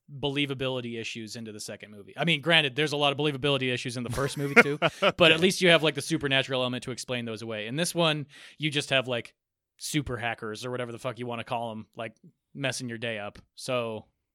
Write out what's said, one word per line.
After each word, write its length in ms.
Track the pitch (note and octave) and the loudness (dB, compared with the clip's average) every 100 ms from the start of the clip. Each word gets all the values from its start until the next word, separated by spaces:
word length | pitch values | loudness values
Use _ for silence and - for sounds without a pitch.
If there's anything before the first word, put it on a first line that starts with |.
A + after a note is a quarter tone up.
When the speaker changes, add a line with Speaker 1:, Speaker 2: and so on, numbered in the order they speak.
| - | -18
Speaker 1:
believability 880 | C#3 C#3+ C#3 C#3 C3 C3 B2+ A#2+ A#2 | -6 -2 0 0 -2 -2 -2 -4 -6
issues 380 | A2 A#2 A2 A#2+ | -8 -8 -10 -10
into 160 | A2 | -12
the 80 | G#2 | -12
second 320 | - G2+ G#2 | -12 -12 -14
movie. 220 | G#2+ - - | -18 -12 0
I 80 | |
mean, 160 | D#3+ D3+ | 2 2
granted, 380 | D#3 E3 C#3+ B2 | 4 4 4 2
there's 160 | D3+ | 0
a 40 | C#3+ | 2
lot 140 | C#3+ | 2
of 60 | C3+ | 4
believability 560 | D3+ C3+ C#3+ C3+ B2+ | 0 2 2 2 0
issues 240 | B2 C3 B2 | -2 -4 -6
in 60 | |
the 80 | A#2 | -4
first 260 | A#2+ C#3 D3+ | -2 -2 -2
movie 240 | C#3+ D3 | 4 6
too, 160 | D3 D3+ | 6 4
Speaker 2:
<laughs> 240 | D#3+ - | -2 2
Speaker 1:
but 0 | |
at 300 | G3 - D#3+ | 0 6 6
Speaker 2:
Okay. 40 | D#3+ | 6
Speaker 1:
least 180 | F#3+ - | 4 4
you 80 | F3+ | 6
have, 120 | E3 | 6
like, 120 | D3+ C#3 | 4 0
the 60 | |
supernatural 600 | - D#3+ C#3+ C3+ C3 C3 | -2 -2 2 0 2 0
element 240 | B2+ B2 C3 | -2 -4 -6
to 60 | |
explain 340 | A#2+ - B2 A#2 | -8 -6 -6 -6
those 160 | G#2+ | -8
away. 260 | A2+ G#2+ G#2+ | -6 -6 -4
In 80 | C#3+ | -2
this 180 | F3 | 0
one, 340 | E3+ E3 D3+ C#3 - - - | 2 2 2 -6 -14 -20 -4
you 120 | D3+ | -2
just 200 | C#3+ - | 0 2
have, 180 | C3+ B2 | 2 2
like, 240 | A#2 - _ _ _ _ _ | -2 -4 _ _ _ _ _
super 380 | - D#3 C3 A#2 | -4 -2 -2 -2
hackers 480 | A#2 A2 A2 G#2+ | -4 -4 -6 -6
or 80 | B2+ | -4
whatever 220 | B2 A#2+ | -4 -6
the 60 | A#2 | -6
fuck 200 | C3 A#2 | -6 -6
you 60 | B2 | -6
wanna 180 | A#2 | -6
call 280 | - A#2+ A#2 | -4 -4 -4
'em, 160 | A2 G#2 - | -8 -10 -10
like, 180 | A2+ - E3+ _ _ C#3+ | -10 -12 -20 _ _ -6
messing 320 | C3+ A#2+ B2 | -4 -4 -6
your 120 | A2+ | -6
day 180 | A#2 A2 | -6 -6
up. 220 | G2+ - - - | -8 -12 -20 -12
So, 500 | - B2 A#2 A2 - _ _ | -4 -2 -2 -6 -12 _ _